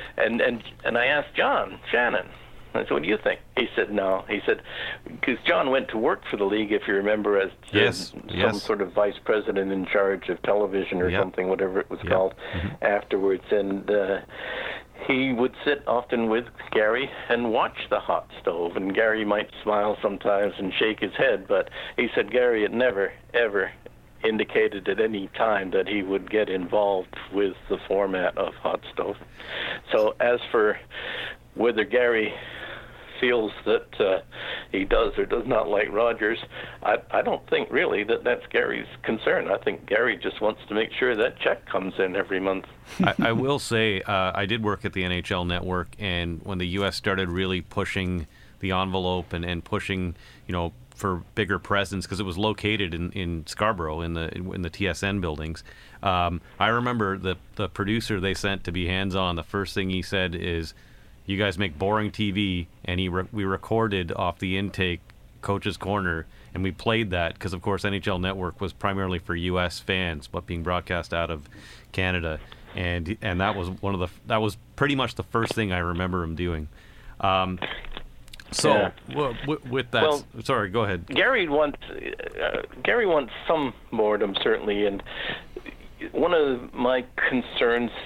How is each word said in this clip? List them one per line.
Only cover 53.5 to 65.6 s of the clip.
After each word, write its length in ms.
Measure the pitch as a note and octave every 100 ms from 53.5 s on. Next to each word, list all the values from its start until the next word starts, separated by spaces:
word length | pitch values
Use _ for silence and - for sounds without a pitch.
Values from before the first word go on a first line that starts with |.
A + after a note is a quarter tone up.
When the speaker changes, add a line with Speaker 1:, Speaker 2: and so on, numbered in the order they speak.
| - G#2+ G2 D#2+ D#2
Speaker 2:
in 120 | E2+
the, 180 | E2 D#2+ -
in 260 | F#2 F#2
the 60 | E2+
T 180 | - G2
S 140 | E2
N 200 | G2 G2+
buildings. 420 | F2 D2 D#2 E2 - - - -
Um, 380 | G2 F2+ E2+ E2+ - -
I 80 | G2+
remember 500 | A#2 B2 A#2+ G2+ F#2+
the, 200 | F#2 F2 - -
the 120 | G2
producer 500 | - G2 A2+ - G2+
they 140 | F#2+ F2+
sent 280 | G2+ F#2+ -
to 60 |
be 160 | F2+ F2
hands-on, 480 | F#2 G2 F#2+ F#2 E2+
the 80 |
first 300 | - G2+ F#2+ G2+
thing 160 | F#2+
he 100 | F#2
said 320 | - G2 F#2
is, 400 | F2 F2+ E2 D#2 - - - - - -
"You 100 | G2
guys 220 | G#2 E2+
make 180 | G2+ D2
boring 320 | G2 G#2+ G#2
T 220 | - G#2+
V," 360 | F#2+ G2+ F2+ F2 -
and 160 | - F2+
he 100 | F#2
re-, 180 | F2+ F2+
we 140 | G#2 F#2+
recorded 680 | F#2+ - A2+ A2+ G2 E2+
off 280 | - F2+ -
the 180 | F#2+ F#2+
intake 440 | G2 - F#2 E2+ - - - -
Coach's 360 | - G2